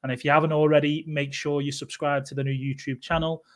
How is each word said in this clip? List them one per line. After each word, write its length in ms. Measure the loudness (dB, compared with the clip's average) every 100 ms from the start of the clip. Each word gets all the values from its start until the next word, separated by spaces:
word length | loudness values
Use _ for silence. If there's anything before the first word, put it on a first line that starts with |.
And 100 | -4
if 120 | -2
you 60 | 4
haven't 220 | 4 4
already, 520 | 4 6 6 4 -2 -4
make 260 | -4 -4
sure 300 | -4 -2 -2
you 100 | -2
subscribe 520 | -6 -10 -6 -2 -2 -2
to 80 |
the 100 | -4
new 80 | -2
YouTube 480 | -2 -4 -6 -6 -8
channel. 420 | -2 -2 -2 -4 _